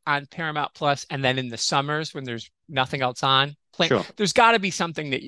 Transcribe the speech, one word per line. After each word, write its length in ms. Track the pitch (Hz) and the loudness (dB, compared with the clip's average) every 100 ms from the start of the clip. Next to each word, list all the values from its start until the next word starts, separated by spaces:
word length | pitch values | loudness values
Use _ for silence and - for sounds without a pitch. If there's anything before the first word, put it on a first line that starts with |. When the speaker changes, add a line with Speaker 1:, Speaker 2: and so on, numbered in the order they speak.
| - | -2
Speaker 1:
on 180 | 143 139 | -2 -4
Paramount 480 | - 160 151 139 | -8 -6 -4 -6
Plus, 320 | - 147 139 - | -2 0 0 -4
and 160 | 143 | -2
then 140 | 131 131 | 0 0
in 120 | 127 | -4
the 60 | 113 | -6
summers 580 | - 143 143 151 160 | -2 0 0 -4 -6
when 100 | 147 | -8
there's 260 | 131 113 - _ - | -8 -10 -12 _ -6
nothing 320 | 135 127 143 | -2 -2 0
else 220 | 127 120 | -2 0
on, 320 | 135 135 143 143 _ | 2 4 2 -4 _
play-, 160 | - 165 | -2 2
Speaker 2:
Sure. 160 | 117 - - | 2 0 -2
Speaker 1:
there's 160 | 196 | 2
gotta 260 | - 233 226 | 6 6 6
be 140 | 190 | 0
something 380 | - 170 160 147 | -2 -4 -4 -4
that, 120 | 131 | -4